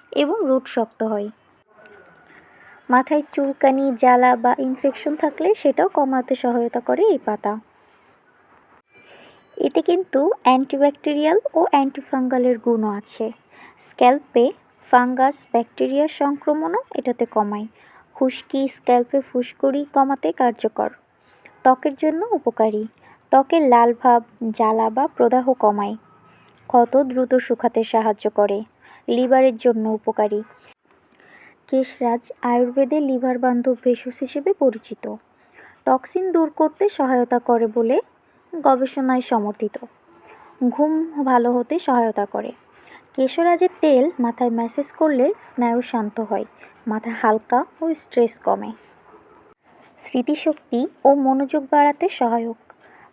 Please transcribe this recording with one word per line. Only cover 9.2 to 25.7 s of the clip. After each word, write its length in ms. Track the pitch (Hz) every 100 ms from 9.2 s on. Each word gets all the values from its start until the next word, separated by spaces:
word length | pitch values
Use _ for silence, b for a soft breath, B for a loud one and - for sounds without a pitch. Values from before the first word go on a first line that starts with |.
| B B B -
এতে 240 | 285 -
কিন্তু 380 | 311 349 370 269 311 -
অ্যান্টিব্যাকটেরিয়াল 960 | - 262 269 277 285 285 - 294 302 381 -
ও 60 | 320 339
অ্যান্টিফাঙ্গালের 840 | 285 269 277 - 262 254 254 247 240
গুণও 320 | 240 233 214 202
আছে। 280 | - - 226 - _ B B B
স্ক্যাল্পে 640 | - - 247 277 - 247 247 - _ _
ফাঙ্গাস, 540 | - 247 247 254 262 277 -
ব্যাকটেরিয়ার 600 | 233 226 - 262 277 302 -
সংক্রমণও 600 | 285 285 - 302 320 392 539
এটাতে 300 | - 254 240 233
কমায়। 400 | 220 208 208 220 b b b b
খুশকি, 460 | - 262 254 - 269 269
স্ক্যাল্পে 500 | - - 247 240 277
ফুসকুড়ি 640 | 262 254 247 - 277 277 285
কমাতে 360 | 277 269 277 311
কার্যকর। 580 | 339 247 233 220 - 220 - _ _ b b b _
ত্বকের 340 | 262 254 302 269
জন্য 240 | 311 320 440
উপকারী। 500 | 381 247 220 220 214 220 _ b b _
ত্বকের 300 | 269 269 330 285
লাল 220 | 240 233
ভাব, 260 | 240 254 240 226 - 226
জ্বালা 380 | 220 220 220 220
বা 140 | 220 311
প্রদাহ 380 | - 240 254 254
কমায়। 420 | 254 214